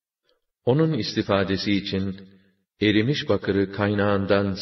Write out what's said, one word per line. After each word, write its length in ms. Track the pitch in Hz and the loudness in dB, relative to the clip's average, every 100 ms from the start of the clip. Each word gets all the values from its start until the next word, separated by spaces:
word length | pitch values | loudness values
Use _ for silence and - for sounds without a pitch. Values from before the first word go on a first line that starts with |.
| _ _ _ _ _ _ | _ _ _ _ _ _
Onun 280 | - 139 160 | 0 2 2
istifadesi 800 | 139 - 113 107 98 95 95 107 | 0 -4 -2 0 2 2 -2 0
için 440 | 98 - 95 98 95 - - _ _ _ - | -2 -2 -4 -4 -8 -14 -20 _ _ _ -2
erimiş 480 | 107 104 117 147 - | 2 2 2 -2 -2
bakırı 440 | 101 - 98 98 | -2 0 0 0
kaynağından 840 | 101 104 104 101 98 98 101 101 95 | 0 0 0 0 0 2 2 0 -4